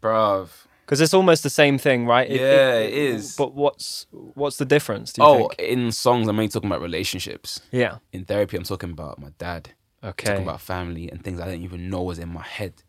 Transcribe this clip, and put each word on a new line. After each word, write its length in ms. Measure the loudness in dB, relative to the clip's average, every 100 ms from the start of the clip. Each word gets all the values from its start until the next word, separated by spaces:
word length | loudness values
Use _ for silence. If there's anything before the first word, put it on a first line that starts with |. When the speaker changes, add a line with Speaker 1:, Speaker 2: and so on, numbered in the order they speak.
Speaker 1:
Bruv. 460 | 0 2 2 0 -4 -16 _ _ -2
Speaker 2:
'Cause 140 | 2
it's 120 | 4
almost 300 | 6 6 4
the 60 | 2
same 280 | 4 4 4
thing, 280 | 2 2 4
right? 240 | 4 4
It, 100 | 2
Speaker 1:
Yeah, 340 | 4 6 6 2
Speaker 2:
it, 80 | 0
Speaker 1:
it 60 |
is. 420 | 0 -2 -2 -6 -4
Speaker 2:
But 160 | -4
what's, 540 | -2 -2 -2 -8 -12 -14
what's 460 | -20 -16 -6 -6 -4
the 80 | 2
difference, 460 | 2 2 -6 -8
do 80 | 4
you 60 | 6
Speaker 1:
Oh, 100 | 8 4
Speaker 2:
think? 100 | -2
Speaker 1:
in 320 | -2 -2 -2
songs, 360 | 0 2 2 2
I'm 60 | 0
mainly 120 | -2
talking 200 | -2 -4
about 120 | -4
relationships. 800 | -4 -6 -6 -6 -8 -12 -14 -16 -6
Speaker 2:
Yeah. 260 | -2 -2 -4 _
Speaker 1:
In 100 | -12 -4
therapy, 300 | -2 -2 -4
I'm 60 |
talking 280 | -8 -8 -8
about 280 | -12 -14 -16
my 100 | -18 -12
dad. 340 | -10 -10 -14 _ _ _
I'm 60 | -14
Speaker 2:
Okay. 180 | -8 -4
Speaker 1:
talking 160 | -4
about 160 | -4 -8
family 500 | -8 -8 -8 -10 -12
and 140 | -12
things 160 | -10 -10
I 60 | -8
didn't 180 | -10
even 260 | -12 -12 -8
know 120 | -6
was 160 | -6 -8
in 80 | -10
my 140 | -12
head. 300 | -12 -12 -12 -12